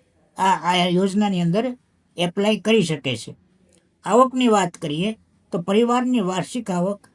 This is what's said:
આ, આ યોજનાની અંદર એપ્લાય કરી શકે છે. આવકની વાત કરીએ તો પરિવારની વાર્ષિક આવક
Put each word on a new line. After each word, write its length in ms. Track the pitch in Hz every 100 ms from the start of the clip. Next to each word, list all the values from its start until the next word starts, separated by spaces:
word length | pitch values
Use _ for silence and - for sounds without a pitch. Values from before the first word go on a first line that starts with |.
| _ _ _ -
આ, 200 | 190 180
આ 120 | 165 180 180
યોજનાની 540 | 180 196 190 208 180
અંદર 220 | 170 190 254 247 _ _ _ -
એપ્લાય 440 | 175 196 202 214
કરી 200 | 214 226 165
શકે 240 | 156 135 117
છે. 160 | - - _ _ _ _ _ _
આવકની 500 | 170 220 254 254 247
વાત 180 | 208 175 -
કરીએ 320 | 156 151 196 220 _ _ _
તો 40 | 196
પરિવારની 720 | 175 202 240 247 247 247 180
વાર્ષિક 400 | 185 - 254 226
આવક 300 | 180 180 202 _